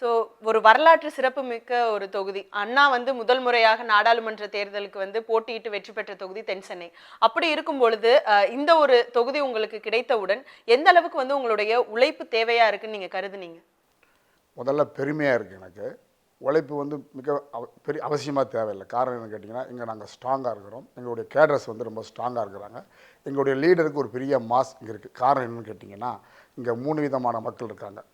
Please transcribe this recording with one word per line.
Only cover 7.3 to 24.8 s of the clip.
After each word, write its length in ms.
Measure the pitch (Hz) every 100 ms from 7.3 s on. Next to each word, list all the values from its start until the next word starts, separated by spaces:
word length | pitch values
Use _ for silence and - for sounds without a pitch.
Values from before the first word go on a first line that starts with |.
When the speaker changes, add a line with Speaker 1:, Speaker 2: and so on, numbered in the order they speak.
| 330 330
Speaker 1:
இருக்கும் 240 | 302 311 277
பொழுது, 440 | 233 220 226 269 -
அஹ், 240 | 202 202
இந்த 260 | 247 302 330
ஒரு 320 | 285 240 233
தொகுதி 280 | 240 240 285
உங்களுக்கு 400 | 269 220 214 220
கிடைத்தவுடன் 640 | 208 220 240 226 185 226 - -
எந்த 260 | - 247 349
அளவுக்கு 260 | 349 339 339
வந்து 200 | 262 277
உங்களுடைய 480 | 240 214 208 240
உழைப்பு 400 | 214 214 285 -
தேவையா 420 | - 226 226 233 220
இருக்குன்னு 320 | 202 220 214
நீங்க 220 | 180 190
கருதுனீங்க? 380 | 196 196 175 165 _ _ _ _ _ _ _ _ _ -
Speaker 2:
முதல்ல 280 | 127 147 143 -
பெருமையா 380 | 139 151 143
இருக்கு 200 | 117 95
எனக்கு. 320 | 95 92 - 113 - _ _ _ _
உழைப்பு 380 | 131 156 139 147
வந்து 320 | 143 147 -
மிக 360 | 135 127 143 -
அவ-, 180 | 117 123 _
பெரிய 220 | - 147 123
அவசியமா 400 | 147 123 139 123
தேவையில்லை. 380 | 117 110 98 95
காரணம் 320 | 120 127 123
என்னன்னு 160 | 110
கேட்டிங்கன்னா, 360 | 104 101 117 160
இங்க 140 | 123
நாங்க 200 | 117 107 104
ஸ்ட்ராங்கா 360 | - 120 135 123
இருக்கிறோம். 380 | 104 101 113 - -
எங்களுடைய 320 | 123 117 110
கேடர்ஸ் 360 | 135 151 135 123
வந்து 120 | 113
ரொம்ப 180 | 113 110 110
ஸ்ட்ராங்கா 320 | - 120 120
இருக்கிறாங்க. 360 | 101 95 104 120 - _ _ _
எங்களுடைய 320 | - 139 139 135
லீடருக்கு 400 | 165 175 156 143
ஒரு 40 | 117
பெரிய 300 | 123 135 135
மாஸ் 380 | 113 123 131 -